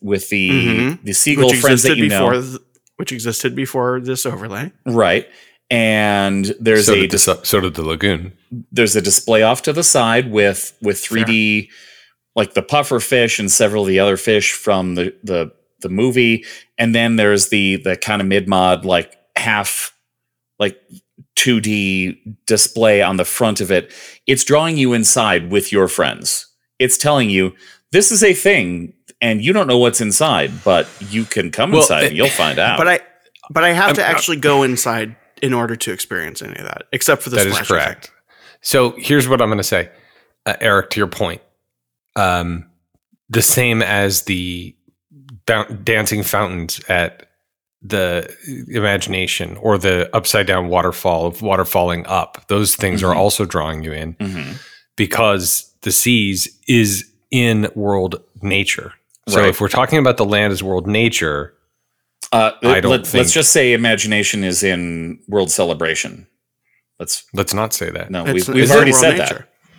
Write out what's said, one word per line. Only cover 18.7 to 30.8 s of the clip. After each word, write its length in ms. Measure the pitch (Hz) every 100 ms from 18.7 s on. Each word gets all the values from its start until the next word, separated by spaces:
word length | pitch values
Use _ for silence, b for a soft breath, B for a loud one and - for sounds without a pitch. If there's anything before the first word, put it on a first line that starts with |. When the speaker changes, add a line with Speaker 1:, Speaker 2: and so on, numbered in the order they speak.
| 90
Speaker 1:
like, 320 | 92 87 85 _ _ -
half, 580 | 117 104 104 - - - _ _ _ _ _ _
like, 180 | 104 - _ - _ _ - -
two 260 | - 117
D 580 | 107 107 95 95 92 - 107 110 -
display 560 | 107 - - 113 104
on 140 | 92 95
the 80 | 90
front 360 | - 113 101
of 80 | 95
it. 200 | 92 80 B B B -
It's 180 | 135
drawing 320 | - 147 165 156
you 160 | 127
inside 580 | 120 104 131 107 90 85
with 200 | 101 -
your 160 | 101 92
friends. 600 | - 73 50 50 - - _ _ _
It's 180 | 127 -
telling 320 | 147 147 110
you, 240 | 95 92 - b b _
"This 180 | 175 202
is 140 | 214
a 100 | 208
thing, 600 | 180 196 190 92 87 85 - _ -
and 240 | 117 110
you 80 | 120
don't 160 | 208 156
know 100 | 123
what's 220 | 120 -
inside, 640 | 110 98 156 101 71 -
but 240 | 101 87